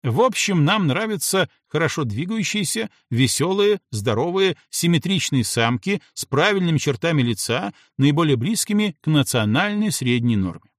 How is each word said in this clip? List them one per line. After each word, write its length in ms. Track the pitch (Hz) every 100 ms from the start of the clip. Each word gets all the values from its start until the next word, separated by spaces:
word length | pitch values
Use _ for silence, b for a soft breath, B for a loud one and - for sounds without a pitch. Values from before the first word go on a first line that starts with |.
В 180 | 123 127
общем, 440 | 247 196 - 180
нам 220 | 143 214 170
нравятся 640 | 143 220 202 - 190 170 _ _
хорошо 380 | 151 160 -
двигающиеся, 840 | 131 104 175 226 185 208 185 220 220 b b
весёлые, 720 | 120 127 - 165 196 208 202 _
здоровые, 680 | 107 107 107 165 190 190 156 b
симметричные 720 | - 170 170 175 190 - 135
самки 580 | 110 - 113 120 - 202 b
с 100 | -
правильными 540 | - 135 185 196 175 151
чертами 420 | - 131 165 156
лица, 500 | 120 110 - 123 196 b b -
наиболее 400 | 139 151 160 123
близкими 600 | 147 226 - 208 208 -
к 80 | -
национальной 840 | 151 131 123 104 123 202 208 214
средней 460 | - 127 120 120 107
норме. 340 | 92 82 _